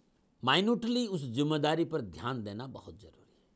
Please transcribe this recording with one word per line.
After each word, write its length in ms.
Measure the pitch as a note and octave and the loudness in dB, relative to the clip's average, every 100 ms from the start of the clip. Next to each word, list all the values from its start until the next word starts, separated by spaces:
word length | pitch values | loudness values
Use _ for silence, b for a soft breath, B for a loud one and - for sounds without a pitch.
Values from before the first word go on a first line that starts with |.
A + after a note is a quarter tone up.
| _ _ _ _ | _ _ _ _
माइन्यूटली 640 | B2 D#3 G#3+ A#3 A3+ B3 A#3 | 2 4 4 2 2 0 0
उस 140 | F3+ | -4
जिम्मेदारी 640 | C3 A2+ D3 D#3 D3 E3 D#3+ | -2 0 2 2 2 2 0
पर 160 | D#3+ | -4
ध्यान 420 | G2+ - B2 C3 | -6 -6 -6 -4
देना 240 | G#2 G#2 C3 | -6 -8 -10
बहुत 320 | A#2 - E2+ | -14 -16 -18
जरूरी 340 | F#2 - - | -20 -20 -20
है। 140 | _ _ | _ _